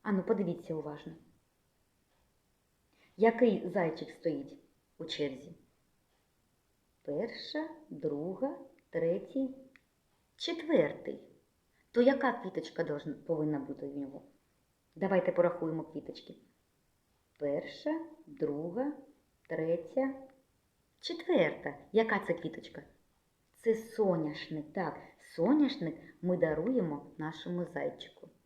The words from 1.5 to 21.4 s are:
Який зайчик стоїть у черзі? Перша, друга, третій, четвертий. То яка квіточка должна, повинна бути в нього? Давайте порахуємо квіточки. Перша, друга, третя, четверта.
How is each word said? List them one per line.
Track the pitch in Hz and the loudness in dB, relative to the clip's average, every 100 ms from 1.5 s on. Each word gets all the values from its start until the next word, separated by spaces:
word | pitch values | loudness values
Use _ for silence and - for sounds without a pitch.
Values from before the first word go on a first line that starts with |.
| _ _ _ _ _ _ _ _ _ _ _ _ _ _ _ _ - | _ _ _ _ _ _ _ _ _ _ _ _ _ _ _ _ 6
Який | 220 226 247 180 175 | 6 8 6 6 0
зайчик | 190 165 160 156 | 0 0 -2 -10
стоїть | - 170 139 - - _ _ _ _ | -4 -2 -2 -8 -16 _ _ _ _
у | 160 | -10
черзі? | - 143 131 175 - _ _ _ _ _ _ _ _ _ _ _ _ _ _ | -4 -4 -4 -14 -20 _ _ _ _ _ _ _ _ _ _ _ _ _ _
Перша, | - 147 226 - - 302 320 - - | -6 -4 -4 -6 -8 -6 -8 -10 -16
друга, | 160 151 143 170 - 269 339 - _ _ | -6 -4 -2 -4 -4 -4 -6 -16 _ _
третій, | 170 165 196 - 269 262 262 - - _ _ _ _ _ _ | -2 0 0 -2 -2 -2 -6 -20 -20 _ _ _ _ _ _
четвертий. | - 330 311 269 151 - - - - - _ _ _ _ _ | -6 -6 2 4 4 -2 -8 -10 -14 -20 _ _ _ _ _
То | - | 6
яка | 247 269 254 | 6 6 2
квіточка | 240 190 170 - - | 0 -6 -6 -6 -4
должна, | 165 147 156 | -2 -2 -6
повинна | 135 - 160 151 147 | -10 -2 0 0 -2
бути | 131 139 139 | -4 -8 -8
в | 143 | -8
нього? | 135 135 - _ _ _ _ _ _ - | -8 -10 -18 _ _ _ _ _ _ -4
Давайте | 185 190 185 | 4 4 4
порахуємо | 175 170 - 165 160 | 4 2 2 -2 -2
квіточки. | - 151 - - - - _ _ _ _ _ _ _ _ _ _ | -6 -10 -10 -14 -18 -20 _ _ _ _ _ _ _ _ _ _
Перша, | 143 143 - - 302 320 330 - - | -2 -2 -4 -6 -4 -4 -6 -16 -20
друга, | 143 151 143 170 196 277 294 - _ _ _ _ | -4 -2 -2 -4 -2 -4 -4 -18 _ _ _ _
третя, | 165 160 170 - - 269 269 - _ _ _ _ _ _ _ | -2 0 0 0 0 0 -2 -14 _ _ _ _ _ _ _
четверта. | - 330 - 302 | -8 -6 4 6